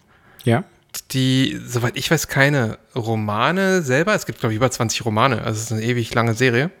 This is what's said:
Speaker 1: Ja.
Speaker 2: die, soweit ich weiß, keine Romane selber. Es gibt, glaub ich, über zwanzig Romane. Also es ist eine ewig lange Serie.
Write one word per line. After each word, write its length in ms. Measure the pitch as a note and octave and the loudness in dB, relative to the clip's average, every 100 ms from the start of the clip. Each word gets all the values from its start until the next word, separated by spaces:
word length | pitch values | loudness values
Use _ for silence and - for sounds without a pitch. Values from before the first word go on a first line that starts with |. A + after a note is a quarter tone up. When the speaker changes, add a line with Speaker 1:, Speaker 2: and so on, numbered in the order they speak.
| _ _ _ - | _ _ _ -6
Speaker 1:
Ja. 200 | A#2+ A#2+ - _ _ - - | 0 0 -2 _ _ -16 -6
Speaker 2:
die, 460 | C3 C3 C3 C3+ A#2+ | -2 2 2 0 -2
soweit 320 | A#2+ A#2+ A#2+ - | -6 -2 -2 -2
ich 140 | - | 0
weiß, 180 | D#3+ - | 0 0
keine 480 | D3 C#3 C#3+ A2 - _ | 2 4 4 0 -4 _
Romane 840 | C3 A2 A2 G#2 G#2 C#3 F#3 F#3+ F#3 | -6 -2 -2 0 0 0 2 2 0
selber. 340 | C3+ C3 F#3+ | 2 0 2
Es 120 | G3 - | 0 -2
gibt, 140 | - | -4
glaub 120 | A#2 | -2
ich, 40 | A2 | 0
über 140 | B2 | 0
zwanzig 340 | - A2 - A2+ | 0 -2 -2 -2
Romane. 320 | G#2+ C3 A2+ | 2 2 2
Also 160 | B2 G#2+ | -2 -4
es 40 | |
ist 80 | A2+ | -4
eine 100 | A2 | -4
ewig 300 | A#2 A#2+ A2 | -2 -2 -2
lange 220 | A#2+ A2+ | 0 0
Serie. 360 | A2 C3 A#2 D#3+ - | 2 2 2 0 -6